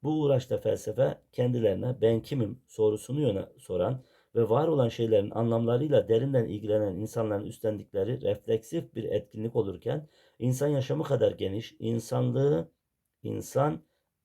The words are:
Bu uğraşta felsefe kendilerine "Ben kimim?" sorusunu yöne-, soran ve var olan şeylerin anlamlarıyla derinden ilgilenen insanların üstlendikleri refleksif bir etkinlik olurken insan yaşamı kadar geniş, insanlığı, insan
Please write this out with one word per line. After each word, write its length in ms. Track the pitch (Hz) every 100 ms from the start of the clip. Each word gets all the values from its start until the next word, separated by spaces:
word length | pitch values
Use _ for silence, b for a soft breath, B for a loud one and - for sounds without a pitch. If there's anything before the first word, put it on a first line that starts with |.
Bu 200 | 139 156
uğraşta 360 | 143 131 - 107
felsefe 600 | 110 101 - 107 143 - _
kendilerine 680 | - 123 123 110 95 120 127
"Ben 220 | 110 113
kimim?" 380 | - 139 104 120 _
sorusunu 520 | - 107 107 - 143
yöne-, 280 | 135 95 90 -
soran 440 | - 90 95 131 b b b
ve 140 | 117 110
var 200 | 123 160
olan 200 | 147 117
şeylerin 420 | - 113 107 104
anlamlarıyla 800 | 110 117 113 117 120 151 127 101
derinden 360 | 113 139 131
ilgilenen 520 | 113 104 107 107 104 90
insanların 500 | 110 120 110 101 101
üstlendikleri 760 | - 110 104 101 101 98 127
refleksif 720 | 101 101 - 110 - 165 -
bir 100 | 117
etkinlik 520 | - 104 - 110 113 120
olurken 520 | 98 90 117 151 151 b b b
insan 300 | 123 127 147
yaşamı 360 | 143 123 151
kadar 280 | 156 123 107
geniş, 440 | - 98 101 - -
insanlığı, 880 | 113 117 - 127 123 123 143 160 165 _ _ _ _ _
insan 600 | 107 107 101 127 147 160 _ _ _ _